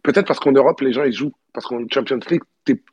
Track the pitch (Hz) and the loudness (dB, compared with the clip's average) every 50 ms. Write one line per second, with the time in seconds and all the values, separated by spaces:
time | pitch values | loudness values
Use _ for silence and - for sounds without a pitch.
0 | - 147 131 202 190 - 147 - - 143 135 139 135 - - - 135 131 113 131 | -2 0 2 2 2 0 -2 -2 0 4 4 6 4 4 2 2 -2 -2 0 0
1 | 147 135 107 101 139 143 - _ _ _ _ 120 - - 123 120 120 113 - 139 | 0 -2 -2 -2 -6 -8 -8 _ _ _ _ -14 -10 -8 -8 -8 -8 -4 -2 -4
2 | 113 - 135 120 - - 170 165 - _ _ _ _ - 127 - _ _ | -2 -2 -4 -4 -2 -2 -4 -4 -4 _ _ _ _ -2 -2 -2 _ _